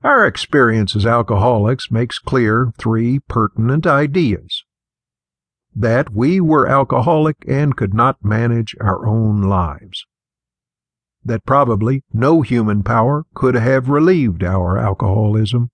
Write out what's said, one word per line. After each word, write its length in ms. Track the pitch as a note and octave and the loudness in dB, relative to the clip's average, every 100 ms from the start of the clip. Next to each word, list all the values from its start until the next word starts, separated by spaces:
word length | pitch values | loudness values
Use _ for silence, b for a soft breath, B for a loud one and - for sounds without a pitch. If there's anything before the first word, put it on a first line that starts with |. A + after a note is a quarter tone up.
Our 240 | - C4 G3 | 2 2 2
experience 680 | - - C#3+ B2 A2 G#2 | -2 -2 2 2 2 0
as 120 | G#2+ G#2+ | 0 0
alcoholics 840 | A#2 A2+ G#2 A2+ A#2 G#2 B2+ - | 0 0 2 2 2 0 -2 -4
makes 280 | A2+ A#2+ - | -4 -4 -6
clear 540 | - C3 A2+ A2 B2+ - | -4 0 2 2 -2 -4
three 420 | A2+ A2+ A#2 C3+ | -2 0 0 -2
pertinent 680 | - - G#2+ - A2+ C#3+ E3 | -2 -2 -2 0 0 0 0
ideas. 800 | C#3+ D3 E3 D3+ F#2 - - _ _ _ _ _ _ _ _ _ _ _ | 0 0 0 0 -2 -6 -14 _ _ _ _ _ _ _ _ _ _ _
That 380 | - A2 A#2+ D3 | -4 0 0 -2
we 280 | G#2 C3 F#3+ | -2 0 2
were 280 | E3 D#3 C3 | 2 2 2
alcoholic 680 | C3+ C3+ B2+ B2+ D#3 D#3 D3+ - | 0 0 0 0 2 0 -2 -4
and 280 | C3+ D3 C3 | -2 0 -2
could 180 | G#2 | -2
not 280 | G#2 B2 - | 0 0 0
manage 540 | G2+ G#2+ A#2 A#2 A2+ - | -2 0 0 -2 -4 -4
our 260 | G#2 - A2+ | -4 -2 -2
own 360 | A2 A2 G#2 | 0 0 0
lives. 640 | G2 F#2+ D#2+ C#2+ - - - _ _ _ _ _ _ _ _ _ _ _ | 0 0 -2 -8 -16 -18 -18 _ _ _ _ _ _ _ _ _ _ _
That 220 | - A2+ - | -8 -6 0
probably 580 | C3+ C3+ G#2+ A2+ C3+ - | 2 2 0 0 -2 -4
no 300 | A2 C3 E3 | -2 2 2
human 400 | C3 A#2+ G#2+ G#2 | 2 0 0 0
power 420 | G2 A2+ A2+ D3 D#3 | 0 0 0 -2 -6
could 200 | - C3 | -2 0
have 340 | B2 A#2 C3+ B2+ | 2 2 0 0
relieved 560 | C#3+ D#3+ F#3 B2 E2+ | 2 2 2 0 -2
our 320 | F2+ F#2+ F2+ G2 | -2 0 0 0
alcoholism 960 | A2+ F#2+ G2+ G2 G#2+ G#2+ G#2+ B2 A#2+ | -2 -2 -2 0 0 0 0 -2 -4